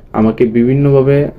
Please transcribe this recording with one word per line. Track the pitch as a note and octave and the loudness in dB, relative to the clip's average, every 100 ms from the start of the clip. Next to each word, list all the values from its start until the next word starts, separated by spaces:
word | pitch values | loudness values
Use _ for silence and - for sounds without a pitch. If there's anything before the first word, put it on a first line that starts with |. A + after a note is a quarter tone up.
| - | -10
আমাকে | G#2+ A2 A2 A#2 | -2 -2 0 -2
বিভিন্নভাবে | A#2 A#2+ C3+ C#3+ C#3 C3 C#3+ D3 | 0 0 0 2 2 2 0 -2